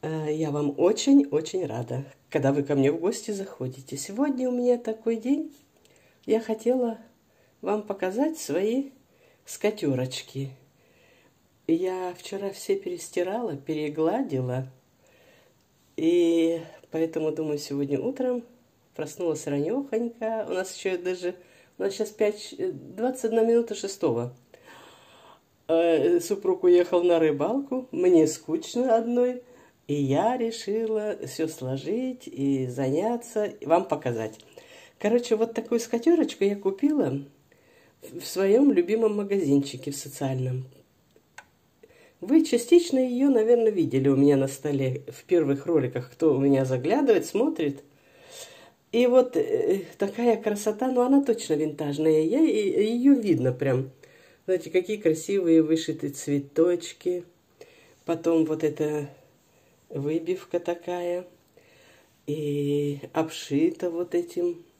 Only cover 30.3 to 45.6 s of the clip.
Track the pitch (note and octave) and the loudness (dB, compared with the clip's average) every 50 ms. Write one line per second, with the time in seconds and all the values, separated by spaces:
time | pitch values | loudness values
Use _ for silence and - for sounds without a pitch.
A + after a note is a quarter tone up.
30.3 | B3 B3 A#3 A3+ A3+ - - - G3+ A3 A3+ A3 A3 G#3+ G#3 G#3+ G#3 - - - | 0 0 -2 -4 -4 -6 -6 -4 -4 -4 -2 -2 -2 -2 -2 -4 -6 -6 -8 -12
31.3 | - - D#3+ D#3 - - C3+ B2+ C3 C#3 C#3 D3+ G3 A#3 C4 C4 B3 B3 - - | -6 -6 -6 -6 -6 -8 -8 -6 -6 -6 -4 -4 -4 -4 -4 -4 -8 -8 -12 -16
32.3 | - - C#3 C#3 C#3 C3+ C3 B2+ A#2+ C3 C#3 C3 C3+ D#3 F#3+ A3 A#3+ A#3 A#3+ - | -8 -4 -2 0 0 0 -2 -4 -4 -4 -2 0 0 0 0 0 -2 -4 -6 -6
33.3 | - G#3+ G#3 G3+ G#3 - - E3+ D#3+ F3 F#3+ - D#3 - - C3 A#2+ A2+ A2+ G#2+ | -4 -4 -4 -4 -6 -10 -2 2 2 2 2 0 -4 -4 -2 -4 -4 -4 -4 -6
34.3 | - - - - _ - - - - - - - _ _ - G#3 A3+ A#3+ A#3+ - | -8 -12 -20 -20 _ -20 -20 -20 -20 -20 -20 -20 _ _ -2 2 2 2 2 2
35.3 | A3+ G#3+ A3+ A3+ - - A3+ - - A#3 A#3 - - A#3+ A#3+ D#4+ E4+ D#4+ D#4 D#4 | 0 0 0 -2 -2 -6 -4 -2 -2 -2 -2 -2 -4 0 4 4 4 4 4 0
36.3 | - - G3 G3 G3+ G3+ G3+ F#3+ G3 - - D4 D#4 D4 G#3 C#3 B2 C#3 C#3 - | 0 0 0 0 0 0 -2 -4 -2 0 0 0 2 2 0 0 -2 -4 -8 -10
37.3 | _ _ _ _ _ _ _ _ _ _ _ _ _ _ - - - E3 F3 - | _ _ _ _ _ _ _ _ _ _ _ _ _ _ -20 -16 -16 -14 -12 -8
38.3 | - F#3 G3 G3 G3+ A#3+ C#4 C#4+ A3+ F3 F3 F3 G#3 A3 A3+ A3 G#3 G#3 G3+ G3 | -2 0 2 4 6 6 6 6 6 4 4 2 2 2 2 2 0 0 -2 -2
39.3 | G3 G3 F3 C#3 C#3 C#3+ C#3 - - - - D3 C#3 - - C#3 - - C#3+ C3+ | -2 0 2 4 4 2 2 0 -8 -10 -10 -8 -10 -8 -12 -14 -10 -6 -4 -4
40.3 | C3 B2+ B2+ B2+ B2+ B2+ C3 - - - _ _ _ _ _ _ _ _ _ _ | -2 -2 -4 -4 -4 -6 -8 -10 -16 -20 _ _ _ _ _ _ _ _ _ _
41.3 | _ - - _ _ _ _ _ _ _ - - _ _ _ _ _ _ - F#3+ | _ -20 -20 _ _ _ _ _ _ _ -20 -20 _ _ _ _ _ _ -4 4
42.3 | C4+ D#4+ D#4+ - - A#3+ A#3+ - - F4 E4+ - - C4 C4 B3+ B3 B3 C4+ C#4+ | 4 4 6 6 2 0 4 6 6 6 6 6 0 2 2 2 2 2 4 4
43.3 | C4+ A3+ G#3+ A3+ A#3+ A#3+ A3+ A3 G#3 F#3 D#3+ C3 - C3+ C3 C#3 C#3 C3+ C#3 C#3+ | 6 6 6 6 6 6 6 2 2 2 0 2 2 2 4 4 4 6 6 6
44.3 | C#3+ C3+ C3+ C3+ - - - D3+ C#3+ C3+ C#3 C3 B2 - - - - - - _ | 6 4 2 0 -2 -6 -4 -2 -2 0 0 -2 -2 -4 -8 -12 -18 -18 -2 _
45.3 | F#3 E3+ D#3 C#3 C#3 C#3 | 4 4 4 4 0 -2